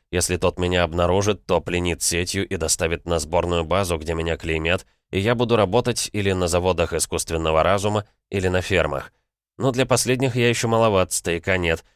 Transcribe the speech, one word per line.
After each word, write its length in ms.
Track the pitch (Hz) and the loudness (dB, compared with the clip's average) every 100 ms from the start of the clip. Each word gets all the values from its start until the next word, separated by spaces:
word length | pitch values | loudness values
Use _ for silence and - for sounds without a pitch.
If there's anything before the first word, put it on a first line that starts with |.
| - | -4
Если 260 | 90 - 87 | -2 0 0
тот 220 | 90 - | 0 0
меня 240 | 90 90 | 0 2
обнаружит, 640 | 82 85 87 95 101 98 - | 0 2 2 2 2 -2 0
то 160 | 87 | 0
пленит 400 | 82 87 87 80 | 2 -2 0 -2
сетью 460 | - 85 90 98 95 | -2 -2 -2 -4 -4
и 100 | 87 | -4
доставит 480 | 80 - 85 82 85 | -2 0 -2 -2 -2
на 140 | 85 | -2
сборную 440 | 76 85 85 85 | 0 0 0 0
базу, 340 | 80 92 92 82 | 0 0 0 -2
где 160 | 78 | -2
меня 240 | 82 82 80 | -4 -2 -4
клеймят — 480 | 82 80 80 92 - _ - | -4 -2 0 -2 -4 _ -6
и 80 | 95 | -2
я 160 | 104 117 | 0 0
буду 200 | 120 117 | 2 2
работать 540 | 95 113 123 107 - | 2 2 0 -4 -4
или 200 | 104 98 | -2 0
на 160 | 92 90 | 0 2
заводах 460 | 87 92 87 82 | 2 2 0 0
искусственного 680 | 80 - 82 - 82 80 78 | -2 -4 -4 -4 -2 0 2
разума, 420 | 87 98 104 104 101 _ - | 2 2 0 -2 -4 _ -8
или 180 | 98 92 | -2 0
на 140 | 90 | 0
фермах. 520 | - 92 76 67 - _ _ _ _ - | 0 0 0 -4 -10 _ _ _ _ -4
Но 140 | 131 | -2
для 140 | 123 127 | 0 0
последних 500 | 120 117 127 135 123 | 0 2 0 0 2
я 140 | 120 | 0
еще 180 | 117 117 | 2 0
маловат, 460 | 117 113 98 90 | 2 4 4 2
стояка 440 | - 92 85 98 92 | -2 -2 -4 0 0
нет, 280 | 85 82 - | 2 -2 -4